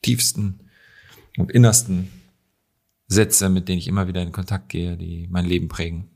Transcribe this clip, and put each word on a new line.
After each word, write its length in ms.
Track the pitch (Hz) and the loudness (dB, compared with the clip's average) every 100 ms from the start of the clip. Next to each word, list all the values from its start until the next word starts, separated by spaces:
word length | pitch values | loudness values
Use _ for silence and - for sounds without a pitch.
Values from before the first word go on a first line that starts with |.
tiefsten 600 | - 120 - - 104 95 - _ _ _ - - _ - | 0 0 0 -2 -4 -6 -16 _ _ _ -20 -20 _ -4
und 140 | - | 2
innersten 600 | 120 120 110 - 90 92 - _ _ _ _ _ _ _ _ _ | 6 6 6 0 -2 -4 -10 _ _ _ _ _ _ _ _ _
Sätze, 420 | 101 107 - 95 | 2 4 2 2
mit 180 | 92 90 | 0 0
denen 100 | 92 | -4
ich 100 | 82 | -2
immer 200 | 95 92 | -2 -2
wieder 140 | 92 | -4
in 100 | 87 | -6
Kontakt 380 | 85 92 98 - | -6 -6 -6 -6
gehe, 260 | 82 87 87 | -6 -6 -6
die 320 | 85 85 87 | -10 -10 -6
mein 160 | 90 | -2
Leben 240 | 87 87 82 | 0 0 -2
prägen. 400 | - 82 82 95 | -6 -6 -8 -12